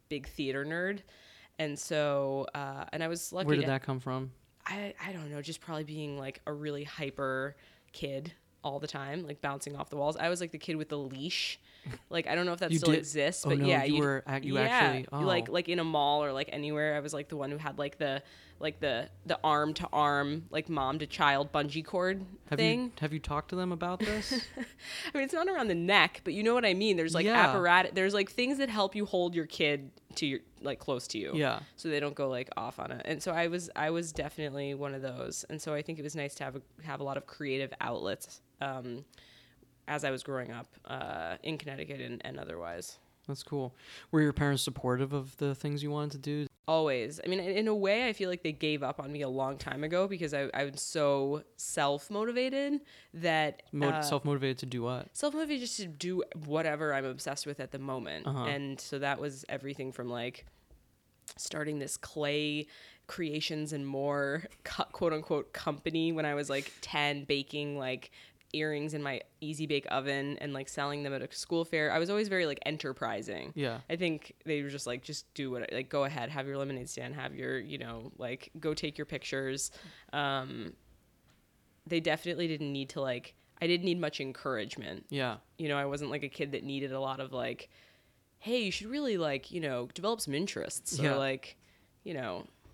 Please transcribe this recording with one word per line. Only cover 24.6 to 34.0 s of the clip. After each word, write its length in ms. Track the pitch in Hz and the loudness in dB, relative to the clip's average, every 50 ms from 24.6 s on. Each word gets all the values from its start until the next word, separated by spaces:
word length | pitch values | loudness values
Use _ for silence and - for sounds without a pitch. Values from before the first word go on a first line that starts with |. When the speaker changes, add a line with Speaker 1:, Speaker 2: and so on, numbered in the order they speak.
| 240 - - - - - - - - 330 - | -8 -8 -10 -16 -12 -10 -8 -6 -6 -2 0
Speaker 1:
mean, 60 | 294 269 | 0 0
it's 80 | 269 - | 2 2
not 160 | 330 349 381 | 2 2 2
around 200 | 381 330 254 214 | 2 2 4 4
the 60 | 180 | 4
neck, 460 | 170 170 175 202 196 160 - - - - | 4 6 8 8 8 8 8 4 0 -4
but 100 | 185 147 | -2 0
you 80 | 196 214 | 2 4
know 100 | 226 240 | 4 6
what 140 | 247 233 | 6 6
I 80 | 208 180 | 6 4
mean. 240 | 190 208 220 196 175 | 6 6 6 6 6
There's, 160 | 160 165 165 | 4 4 4
like, 100 | 165 175 | 4 4
Speaker 2:
Yeah. 240 | 208 226 240 - - | 6 8 8 8 8
Speaker 1:
apparatus, 440 | - 190 175 175 175 185 180 - - | 6 6 6 8 8 8 8 6 4
there's, 180 | 190 185 196 202 | 4 4 4 4
like, 180 | 208 196 196 | 2 2 2
things 280 | - - 247 254 285 269 | 2 0 2 2 2 2
that 100 | 277 254 | 0 0
help 260 | 214 214 196 196 196 | 2 2 2 2 2
you 120 | 208 208 | 0 -2
hold 280 | - - 185 175 180 170 | 2 2 2 2 2 2
your 120 | 170 160 | 0 -2
kid 440 | 147 - - 170 147 147 143 139 135 - - _ - - | -2 0 2 4 4 4 2 -2 -6 -16 -18 _ -12 -6
to 100 | - 165 | -2 0
your, 140 | 143 135 - - - - - | 0 0 -2 -4 -8 -14 -6
like, 200 | - 139 135 - | -4 -4 -4 -4
close 260 | - - 139 123 - - | -2 -2 -2 -2 -2 -4
to 100 | - 113 | -4 -4
you. 140 | 98 69 - | -2 -2 0
Speaker 2:
Yeah. 240 | 156 151 131 117 104 147 - - | 2 2 2 2 0 -4 -10 -14
Speaker 1:
So 120 | - - 165 | -8 -4 -2
they 120 | 151 143 | 0 0
don't 160 | 143 147 143 | 0 0 -2
go, 120 | - 143 135 | 0 0 0
like, 220 | 131 123 127 - - | 0 -2 -4 -4 -4
off 240 | - 113 120 - - | -4 -4 -4 -4 -6
on 100 | - - | -6 -6
it. 120 | 127 120 - | -6 -6 -4
And 160 | - 160 147 - | -4 -4 -2 -2
so 100 | 190 165 | -2 0
I 140 | 165 170 | 2 2
was, 240 | 170 170 180 170 170 - | 2 0 -2 -4 -4 -2
I 140 | - 151 156 | 0 2 2
was 220 | 165 170 | 2 0